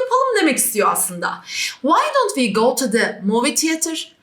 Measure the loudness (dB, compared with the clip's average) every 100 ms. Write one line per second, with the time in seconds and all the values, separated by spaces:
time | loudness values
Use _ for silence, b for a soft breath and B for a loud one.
0 | 2 2 2 2 2 2 -2 0 0 0
1 | -4 -4 -8 -8 B B B B 0 2
2 | 2 0 0 0 0 2 2 2 0 0
3 | 0 -2 -2 0 0 0 0 0 -4 -6
4 | -10 _